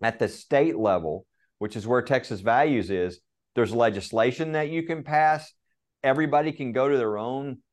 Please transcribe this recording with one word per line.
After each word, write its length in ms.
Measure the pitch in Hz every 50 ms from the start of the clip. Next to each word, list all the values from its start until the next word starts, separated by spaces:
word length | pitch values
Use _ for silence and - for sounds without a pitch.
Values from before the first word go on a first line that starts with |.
at 180 | 107 113 113 -
the 80 | 113 101
state 500 | - - - _ 147 139 151 165 - 107
level, 480 | 110 101 92 87 82 78 78 95 - _ _ _ _ _ _ _
which 180 | 104 107 - 117
is 100 | 98 113
where 140 | 123 123
Texas 400 | 120 - 135 127 123 - 113 92
Values 480 | 95 117 117 131 151 127 139 113 98 -
is. 320 | 98 90 90 90 87 - _ _ _ _ _ _ _
There's 180 | 123 117 95 110
legislation 760 | 117 117 113 101 98 92 - 113 113 113 127 131 - 160 160
that 160 | 156 156 151 147
you 160 | 165 165 160
can 200 | 165 165 156 131
pass. 460 | 151 151 151 156 151 156 156 - - _ _ _ _ _ _ _ _ _ _ -
Everybody 480 | 135 135 151 156 147 143 147 151 160
can 220 | 151 - 139 123 113
go 160 | 127 131 143
to 80 | 143 131
their 200 | 117 107 107 104
own, 420 | 110 120 131 135 139 143 123 - _ _